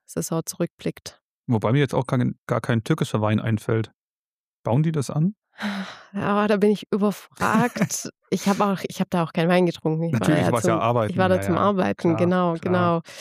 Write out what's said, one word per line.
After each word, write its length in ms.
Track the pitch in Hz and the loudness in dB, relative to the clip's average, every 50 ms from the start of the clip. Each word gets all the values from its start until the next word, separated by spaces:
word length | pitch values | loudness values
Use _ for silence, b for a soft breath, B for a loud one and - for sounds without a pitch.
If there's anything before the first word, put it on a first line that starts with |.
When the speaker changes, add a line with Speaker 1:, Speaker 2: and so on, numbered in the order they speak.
| _ | _
Speaker 1:
Saison 380 | - - 160 160 - 165 165 165 | -10 -8 -6 -6 -4 -4 -6 -6
zurückblickt. 760 | - - - 175 - _ - - 170 - - - - - _ _ _ _ _ - | -6 -6 -6 -6 -6 _ -8 -8 -8 -8 -8 -14 -18 -20 _ _ _ _ _ -4
Speaker 2:
Wobei 260 | - 123 110 101 107 | -2 0 0 2 2
mir 60 | 120 147 | 2 2
jetzt 160 | 143 123 - | 2 2 0
auch 120 | 135 127 | -2 0
kein, 300 | - 135 123 123 123 - _ - | 0 0 0 0 0 -2 _ -6
gar 140 | - - 117 | -4 -4 -2
kein 240 | - - 123 113 107 | 0 0 0 0 2
türkischer 360 | - 160 - 156 - - 107 | 0 0 0 0 -2 -2 0
Wein 180 | 107 107 110 110 | 0 2 0 0
einfällt. 500 | - 120 110 104 - - 110 113 110 - _ _ _ _ _ _ _ _ _ _ _ _ _ _ - | 0 0 -2 -2 -2 -2 -2 -2 -2 -6 _ _ _ _ _ _ _ _ _ _ _ _ _ _ -4
Bauen 180 | 113 113 143 | 0 0 2
die 100 | 156 165 | 2 0
das 160 | 156 151 127 - | 0 -2 -4 -4
an? 240 | - 147 156 190 220 _ _ _ B B B 208 202 196 190 B B B B B | -2 0 0 0 -2 _ _ _ B B B -6 -6 -6 -10 B B B B B
Speaker 1:
Ja, 340 | B 196 - - 202 208 208 208 | B -4 -2 0 0 0 2 2
da 80 | 220 196 | 2 4
bin 120 | 196 208 | 4 2
ich 160 | 214 - - - | 2 2 -2 -4
überfragt. 1160 | - 208 202 208 185 - - - _ - 180 196 - 220 240 240 - 220 220 - - - - - - | -2 0 0 0 -2 -4 -10 -16 _ -4 -2 2 2 2 2 2 0 -2 -2 -2 -4 -8 -10 -12 -16
Speaker 2:
<laughs> 40 | _ _ - | _ _ -6
Speaker 1:
Ich 180 | - 190 - 196 | -4 -2 0 0
hab 100 | 202 - | 0 2
auch, 220 | 208 202 196 170 - - | 2 0 0 -2 -6 -8
ich 120 | - - | -6 -6
hab 100 | 185 - | -6 -2
da 120 | - 175 | -2 -2
auch 100 | 165 160 | -2 -2
keinen 160 | - - 165 170 | -2 -2 2 2
Wein 160 | 180 180 185 | 4 4 2
getrunken. 380 | 175 - - - 156 160 160 165 | 2 0 -2 -2 -2 -2 -2 -2
Ich 60 | 170 165 | -2 0
war 40 | 107 | 0
Speaker 2:
Natürlich, 220 | - - 156 - | 2 2 2 2
Speaker 1:
ja 60 | - 87 | 2 2
Speaker 2:
du 40 | - | 2
warst 120 | 117 - | 2 2
ja 60 | 180 113 | 2 0
Speaker 1:
zum, 60 | 107 | 2
Speaker 2:
arbeiten, 300 | - 117 120 123 110 107 | 2 2 2 2 0 0
Speaker 1:
ich 60 | 175 180 | 0 0
war 100 | 190 185 | 2 2
da 80 | 185 | 2
Speaker 2:
ja, 40 | 185 | 2
Speaker 1:
zum 140 | - - 170 | 0 0 0
Speaker 2:
ja. 60 | - | 2
Speaker 1:
Arbeiten, 560 | - 202 208 185 180 202 202 - - 170 165 | 2 2 2 0 0 -2 -2 0 0 0 2
Speaker 2:
Klar, 0 | |
Speaker 1:
genau, 380 | 160 175 175 185 180 180 175 165 | 2 2 2 2 2 2 0 -2
Speaker 2:
klar. 480 | 165 - 185 180 180 180 175 170 165 160 B B B | -2 -2 0 2 2 2 2 2 0 -2 B B B